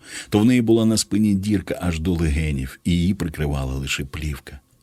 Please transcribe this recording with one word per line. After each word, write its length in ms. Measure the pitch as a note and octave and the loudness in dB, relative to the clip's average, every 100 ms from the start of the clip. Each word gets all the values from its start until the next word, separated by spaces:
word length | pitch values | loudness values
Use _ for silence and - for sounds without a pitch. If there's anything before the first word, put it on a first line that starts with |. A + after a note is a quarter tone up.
| - - - | -14 -16 0
то 100 | G#2 | 2
в 60 | A2 | 4
неї 160 | B2 | 4
була 240 | A2+ A2+ A2 | 4 4 4
на 120 | G#2+ | 2
спині 380 | - G#2 G#2+ G2 | 0 0 2 2
дірка 440 | G2+ G2+ E2+ - | 0 -2 -2 -4
аж 180 | F2 D#2+ | -4 -2
до 140 | E2 | -2
легенів, 640 | E2 E2 D2 D#2 C2+ C2 - | 0 2 0 0 -2 -6 -6
і 80 | - | 0
її 220 | F2 F2 | 2 2
прикривала 640 | G2+ E2+ D2 D2+ C#2+ C2+ C2+ | 0 -4 -4 -2 -2 -4 -4
лише 300 | C2+ - C2+ | -4 -6 -6
плівка. 540 | D2 D2+ C#2 - C#2+ _ _ | -8 -6 -8 -12 -20 _ _